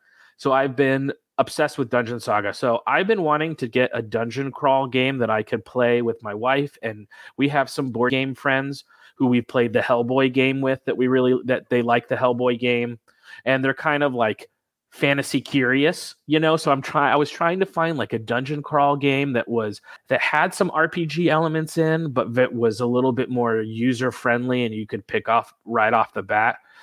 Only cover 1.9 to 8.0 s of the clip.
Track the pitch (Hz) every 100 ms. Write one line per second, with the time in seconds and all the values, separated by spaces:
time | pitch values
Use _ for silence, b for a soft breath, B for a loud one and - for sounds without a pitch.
1.9 | 120 117 120 123 104 101 - 127 117 -
2.9 | 147 190 220 156 151 160 156 123 127 127
3.9 | 117 113 110 117 117 139 - 143 135 135
4.9 | 127 127 135 113 110 107 117 - 123 120
5.9 | 120 117 113 110 104 123 139 143 - 113
6.9 | 107 104 B B - 143 143 135 - 131
7.9 | 113